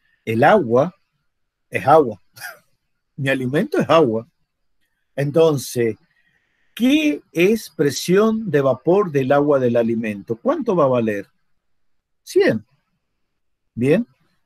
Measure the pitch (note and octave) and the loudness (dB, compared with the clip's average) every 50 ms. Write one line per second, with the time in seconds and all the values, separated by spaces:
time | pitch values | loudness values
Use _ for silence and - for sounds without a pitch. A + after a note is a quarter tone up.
0 | _ _ _ _ _ - A2+ A2+ C3+ D#3+ G#3 G#3+ E3 A2 A2+ B2 D3 F3+ - _ | _ _ _ _ _ -6 0 2 4 4 4 4 2 2 0 0 0 0 -4 _
1 | _ _ _ _ _ _ _ _ _ _ _ _ _ _ - A#2 F2+ C3 D3+ D#3+ | _ _ _ _ _ _ _ _ _ _ _ _ _ _ -10 -4 2 4 4 4
2 | D3 A#2 G#2 - _ _ _ - - - - _ _ _ _ _ _ _ _ _ | 4 2 -4 -10 _ _ _ -20 -20 -20 -20 _ _ _ _ _ _ _ _ _
3 | _ _ _ - C3+ C3+ C3+ C3 C3 B2 C3+ D#3 G#3+ D4+ - F4 - A2+ D3+ E3 | _ _ _ -6 -4 -2 -2 -2 -4 -4 -2 -2 -2 -2 -2 -4 0 4 4 4
4 | D#3+ A#2+ A2 A2+ A#2 _ _ _ _ _ _ _ _ _ _ _ _ _ _ _ | 4 2 0 -4 -8 _ _ _ _ _ _ _ _ _ _ _ _ _ _ _
5 | _ _ _ - C#3+ D3 C#3 E3 D#3+ D#3+ D3+ C3+ - - - B2 A#2 A2+ G#2 - | _ _ _ -6 -6 -2 2 2 2 2 2 -2 -6 -8 -4 -2 -2 -2 -4 -6
6 | _ _ _ _ _ _ _ _ _ _ _ _ _ _ _ - A3+ C4 C#4+ D#4 | _ _ _ _ _ _ _ _ _ _ _ _ _ _ _ -2 0 0 2 2
7 | D#4 D4+ D4 - - _ _ D#3+ F3 G3 A3+ A3 - - _ - D3+ C#3+ B2+ - | 0 -2 -4 -4 -10 _ _ 0 2 2 2 0 -4 -12 _ -2 -2 -2 -2 -4
8 | - - F3+ G3 G#3+ A3 A3 A3 A3+ G3 C#3+ D3 C3+ C3+ B2 - _ D#3+ F3 G3 | -2 0 2 2 2 2 0 -4 -6 -2 -2 0 0 0 -2 -2 _ 0 0 0
9 | G3+ F3+ C#3+ C#3+ C3 B2+ C#3 C#3+ D3 D3 D3 C3+ B2+ B2 A#2 A#2+ A#2 A2+ A2+ A2 | 0 -2 -2 -4 0 0 0 2 2 2 0 2 0 0 0 0 0 0 -2 -4
10 | A#2 G#2+ G#2 G2+ F#2+ - A#2 - _ A#3+ D4+ E4+ A#3 A#3 G3 E3+ D3 C3+ B2+ B2 | -4 -6 -8 -10 -8 -10 -10 -6 _ -4 -4 -2 -4 -2 0 0 0 0 0 0
11 | A#2 A2 G#2 G2 G2 - _ _ _ _ _ _ _ _ _ _ _ _ _ _ | -2 -2 -4 -6 -10 -14 _ _ _ _ _ _ _ _ _ _ _ _ _ _
12 | _ _ _ _ _ - - F4+ G4+ D4+ - - - _ _ _ _ _ _ _ | _ _ _ _ _ -4 0 2 2 2 0 -2 -6 _ _ _ _ _ _ _
13 | _ _ _ _ _ _ _ _ _ _ _ _ _ _ _ A2 A#2 C3+ D3+ G#3 | _ _ _ _ _ _ _ _ _ _ _ _ _ _ _ -4 0 0 2 0
14 | A#3+ - _ _ _ _ _ _ _ | 0 -6 _ _ _ _ _ _ _